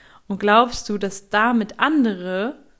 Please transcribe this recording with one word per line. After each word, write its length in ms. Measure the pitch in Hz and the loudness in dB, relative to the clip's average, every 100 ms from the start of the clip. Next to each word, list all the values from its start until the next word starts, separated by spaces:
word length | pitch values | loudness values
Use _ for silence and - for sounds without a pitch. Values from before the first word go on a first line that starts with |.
| - - _ | -20 -20 _
Und 120 | 196 | -4
glaubst 500 | 208 214 240 - - | 4 4 4 -2 -6
du, 80 | 208 | -4
dass 320 | 196 - - | -4 -8 -4
damit 500 | 208 233 240 208 - | 0 2 2 -2 -2
andere 760 | 269 311 233 185 180 185 226 302 - | 0 2 2 -2 -6 -4 -4 -8 -20